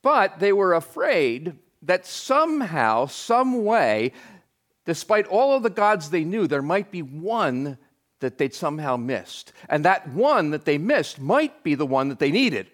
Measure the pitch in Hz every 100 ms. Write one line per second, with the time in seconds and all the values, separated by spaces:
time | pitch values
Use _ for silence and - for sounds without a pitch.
0 | 262 294 190 165 202 202 190 170 160 -
1 | 311 214 135 117 160 156 _ _ 151 180
2 | - - - 269 320 311 220 156 113 110
3 | 139 - - 233 262 254 208 226 131 107
4 | 120 - - - _ _ _ _ - 165
5 | - 214 208 196 269 269 226 180 208 208
6 | 147 170 160 214 170 143 139 190 202 180
7 | 143 143 180 226 175 123 143 135 _ _
8 | _ _ 131 - 139 - 160 151 147 123
9 | 120 117 87 - - - - 147 156 190
10 | - 131 269 269 156 151 156 147 185 277
11 | 151 - 135 247 302 - 165 139 143 131
12 | 135 131 139 180 262 120 90